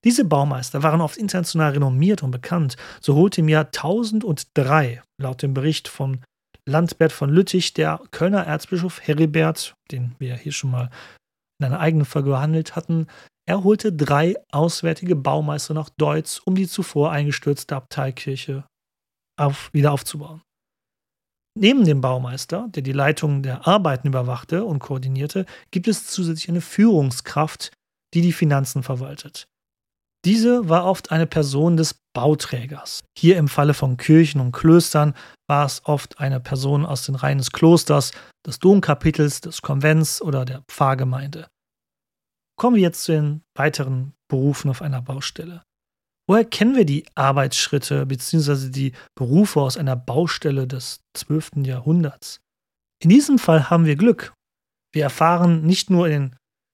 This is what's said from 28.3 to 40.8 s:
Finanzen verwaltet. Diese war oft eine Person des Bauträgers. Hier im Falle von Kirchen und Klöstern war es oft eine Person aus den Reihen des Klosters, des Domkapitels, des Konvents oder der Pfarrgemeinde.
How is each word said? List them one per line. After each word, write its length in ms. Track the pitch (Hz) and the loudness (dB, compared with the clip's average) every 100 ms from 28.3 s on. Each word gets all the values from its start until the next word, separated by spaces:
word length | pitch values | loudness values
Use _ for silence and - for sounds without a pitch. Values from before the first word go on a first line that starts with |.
Finanzen 520 | 160 156 139 131 135 | 2 2 2 0 -6
verwaltet. 640 | 127 127 135 143 143 - - _ _ _ _ _ _ _ | -6 -8 -8 -14 -18 -18 -20 _ _ _ _ _ _ _
Diese 460 | 175 220 233 247 180 | 0 4 4 2 2
war 160 | 165 180 | 2 2
oft 260 | 185 - | -2 -2
eine 140 | 160 160 | 0 0
Person 520 | 160 143 139 165 165 | 0 0 2 2 2
des 220 | 156 - _ | 0 -4 _
Bauträgers. 880 | - 135 151 - 123 123 147 - - _ - | 0 2 2 -2 -8 -8 -14 -14 -14 _ 2
Hier 200 | 165 185 | 4 4
im 100 | 147 | 2
Falle 260 | - 143 | 2 0
von 240 | 143 135 123 | 2 -2 -2
Kirchen 420 | - 156 156 143 | 6 6 6 2
und 120 | 123 | -4
Klöstern 640 | - 160 170 - 151 151 - - _ - | 0 6 6 4 0 0 -2 -16 _ -2
war 160 | 143 143 | 0 0
es 160 | - - | -4 -4
oft 340 | 143 - - | -4 -4 -6
eine 200 | 135 135 | -4 -4
Person 460 | - 135 139 143 165 | -6 -4 0 0 -2
aus 200 | 135 - | -6 -6
den 100 | 135 | -4
Reihen 240 | 139 139 | -2 -2
des 120 | 123 | -4
Klosters, 600 | - 165 170 - 147 131 - - _ - | 4 6 6 4 0 0 -10 -20 _ -14
des 140 | - | 0
Domkapitels, 840 | 185 202 - 143 160 156 147 - | 4 4 4 0 0 2 -2 -2
des 200 | 165 - | -12 -10
Konvents 600 | - 139 151 156 156 - | -6 0 2 2 0 -4
oder 240 | 170 139 127 | -4 -4 -6
der 160 | 131 _ | -10 _
Pfarrgemeinde. 760 | - | -2